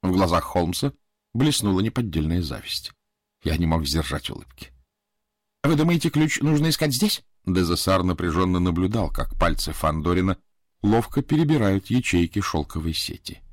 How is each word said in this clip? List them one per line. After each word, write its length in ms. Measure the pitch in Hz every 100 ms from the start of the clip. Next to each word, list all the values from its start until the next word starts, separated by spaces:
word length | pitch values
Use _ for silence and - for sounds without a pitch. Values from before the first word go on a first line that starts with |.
В 100 | 92
глазах 320 | 92 92 82
Холмса 500 | - 95 85 90 139 - _ _ _
блеснула 480 | 113 151 - 104 95
неподдельная 600 | 107 127 113 82 78 87
зависть. 520 | 80 64 - - - - _ _ _ _
Я 140 | 90 78
не 100 | 85
мог 180 | 82 71
сдержать 440 | 78 78 71 -
улыбки. 420 | 50 - - - _ _ _ _ _ _ _ _ _
«Вы 120 | - 147
думаете, 340 | 170 170 143
ключ 320 | 147 156 -
нужно 280 | 147 151 160
искать 240 | 151 156
здесь?» 300 | 131 208 - _ _ -
Дезессар 580 | 90 87 85 - 95
напряжённо 560 | 90 87 87 80 92 90
наблюдал, 500 | 90 85 92 113 90
как 280 | - - -
пальцы 340 | 85 80 -
Фандорина 680 | 78 78 80 78 90 92 90 _ _ _ _
ловко 400 | 104 113 120 -
перебирают 680 | 139 151 156 151 104 98 -
ячейки 540 | 123 - 90 85 101
шёлковой 520 | 98 82 76 82 80
сети. 480 | 76 - - - - -